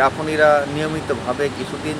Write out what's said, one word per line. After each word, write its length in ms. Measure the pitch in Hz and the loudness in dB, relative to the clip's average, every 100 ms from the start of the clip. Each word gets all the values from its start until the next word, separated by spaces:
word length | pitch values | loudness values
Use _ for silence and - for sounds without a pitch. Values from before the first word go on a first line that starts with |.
আপনিরা 500 | 135 139 156 156 151 147 143 | 2 2 -2 4 6 6 2
নিয়মিতভাবে 720 | 147 156 156 147 139 117 127 143 | -4 -4 -4 -4 -4 -4 -2 -4
কিছুদিন 480 | - - 143 151 | -4 -8 -6 -6